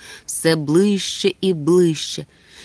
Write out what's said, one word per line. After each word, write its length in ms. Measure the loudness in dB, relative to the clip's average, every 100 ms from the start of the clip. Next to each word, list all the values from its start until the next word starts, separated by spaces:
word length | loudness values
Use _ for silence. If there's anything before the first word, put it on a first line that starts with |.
| -20 -20 -12
Все 300 | -4 0 0
ближче 760 | 2 2 4 0 -4 -4 -4 -2
і 140 | -2
ближче. 720 | -2 2 4 4 0 -6 -10 -14 _ _ -20